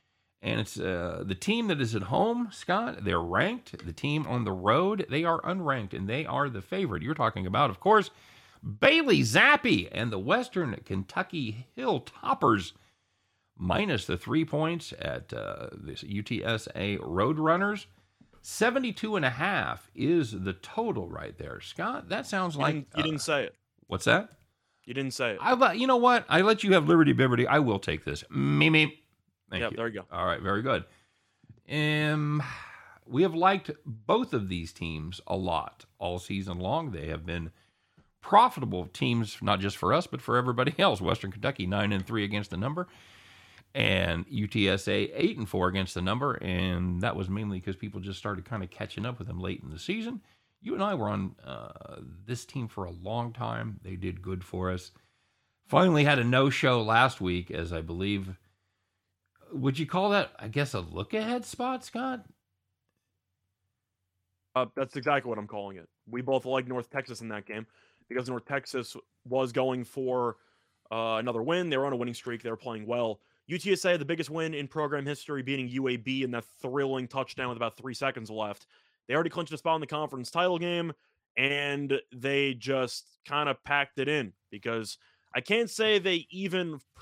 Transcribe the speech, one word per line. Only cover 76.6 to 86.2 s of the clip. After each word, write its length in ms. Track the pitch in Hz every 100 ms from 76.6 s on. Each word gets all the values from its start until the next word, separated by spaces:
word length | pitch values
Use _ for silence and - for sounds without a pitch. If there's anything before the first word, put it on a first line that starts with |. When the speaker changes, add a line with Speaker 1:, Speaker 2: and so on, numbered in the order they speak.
Speaker 2:
thrilling 460 | 127 139 135 131 123
touchdown 400 | 135 135 - 127
with 80 | 117
about 180 | 113 -
three 160 | 127
seconds 360 | 117 135 127 110
left. 360 | 110 107 101 - _ _ _ -
They 80 |
already 160 | 143 165
clinched 220 | 180 160
a 60 | 151
spot 160 | 165
in 60 | 160
the 60 | 143
conference 440 | 151 151 131 120
title 280 | 165 180 170
game, 340 | 175 170 170 - _ _ _ -
and 640 | 135 143 143 143 139 135 -
they 420 | 127 135 139 139
just 520 | 123 123 135 123 - - _
kinda 300 | - 147 143
packed 440 | 131 - 143 139 -
it 100 | 135
in 240 | 151 107 - _
because 460 | 104 120 113 107 - _ _ _
I 60 | 127
can't 280 | 127 220 233
say 300 | - 220 208
they 280 | 185 175